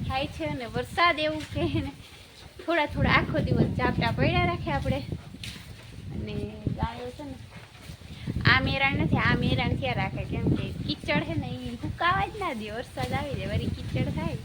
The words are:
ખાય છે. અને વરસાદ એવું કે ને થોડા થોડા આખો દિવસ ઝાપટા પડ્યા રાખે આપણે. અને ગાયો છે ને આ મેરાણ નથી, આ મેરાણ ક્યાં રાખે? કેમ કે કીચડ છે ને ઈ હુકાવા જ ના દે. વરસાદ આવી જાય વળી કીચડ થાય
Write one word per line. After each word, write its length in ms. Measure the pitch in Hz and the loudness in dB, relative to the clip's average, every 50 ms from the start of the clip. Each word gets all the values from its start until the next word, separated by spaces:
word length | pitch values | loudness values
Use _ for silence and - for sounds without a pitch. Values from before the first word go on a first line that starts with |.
| - - | -4 -2
ખાય 180 | 262 269 285 302 | -2 -2 -2 -2
છે. 180 | - - 320 | -4 -4 -4
અને 200 | 294 294 277 240 | -2 -2 -4 -6
વરસાદ 540 | 220 220 247 247 - - - 339 349 320 294 | -4 -2 -2 -4 -2 2 4 4 6 6 4
એવું 200 | 311 302 311 311 | 2 0 0 -2
કે 220 | 294 - - 294 | -4 -4 -2 0
ને 300 | 330 320 - 320 285 - - - - - - - - - - - - - - - - | 0 2 0 0 -2 -2 -8 -12 -18 -18 -18 -18 -20 -20 -20 -18 -18 -18 -16 -10 -2
થોડા 200 | - 339 330 294 | 0 2 2 2
થોડા 240 | 294 - 277 277 240 | 2 2 2 4 6
આખો 300 | 240 294 330 - - 302 | 6 4 4 4 0 0
દિવસ 260 | - 254 254 233 233 - - 254 | 2 4 6 6 4 4 4 2
ઝાપટા 340 | 254 247 247 - 247 226 | 2 2 4 4 2 2
પડ્યા 340 | 226 - 269 311 349 359 349 | 4 4 4 4 6 6 4
રાખે 260 | 349 349 349 - 330 | 4 2 0 -2 0
આપણે. 260 | 285 277 269 262 262 277 - - - - - - - - - - - - - - - - - - - - - - - | 0 0 2 2 0 0 0 -4 -6 -6 -8 -12 -14 -12 -12 -12 -12 -12 -14 -16 -16 -16 -16 -16 -14 -12 -10 -8 -6
અને 180 | - 208 214 208 202 202 208 220 214 - - | -6 -6 -4 -4 -4 -6 -6 -8 -4 -2 -2
ગાયો 420 | - - 233 233 240 240 247 247 | 0 0 -2 -2 -2 -6 -8 -8
છે 140 | 247 - 294 | -8 -8 -10
ને 100 | 277 262 247 - - - - - - - - - - - - - - - - - - - - - | -10 -10 -12 -12 -16 -16 -16 -16 -16 -18 -18 -14 -14 -14 -14 -14 -14 -14 -8 -6 -4 -2 4 6
આ 140 | 247 247 262 | 6 6 6
મેરાણ 380 | 262 254 269 269 269 269 277 277 | 6 4 2 4 2 2 4 4
નથી, 200 | - - - 247 | 2 4 4 4
આ 180 | 220 240 247 | 4 4 4
મેરાણ 400 | 240 247 254 254 254 247 240 247 | 4 4 2 2 2 2 0 0
ક્યાં 200 | 247 262 254 233 | 0 0 -2 0
રાખે? 280 | 202 190 190 - 208 196 | 0 0 -2 -2 -4 -6
કેમ 260 | - - 226 - - | -4 -4 0 2 2
કે 140 | - - - - | 2 2 0 -4
કીચડ 520 | - - - - 302 - - 330 294 294 - | -4 -6 -4 -4 -4 -4 0 0 2 2 2
છે 100 | 320 330 | 0 -2
ને 140 | 294 269 254 | -2 -2 -4
ઈ 280 | - 254 254 240 240 | -6 -6 -6 -8 -8
હુકાવા 500 | 233 - - - - 339 349 370 392 403 | -6 -6 -6 -4 0 2 2 4 2 2
જ 140 | 381 415 440 | -2 -2 -4
ના 140 | 381 - 262 | -4 -4 -4
દે. 160 | 214 214 208 | -4 -6 -6
વરસાદ 420 | 208 233 - - - 294 247 - 247 | -6 -6 -8 -8 -4 -4 -4 -2 -2
આવી 200 | 269 294 285 254 | -2 -2 -2 -4
જાય 140 | - 190 196 | -4 -4 -2
વળી 200 | 214 240 240 - | -2 0 -2 -2
કીચડ 420 | - - - - - 254 - 285 | -4 -4 -6 -4 0 0 0 0
થાય 240 | - - - - - - - | 0 -2 -2 -2 -4 -4 -8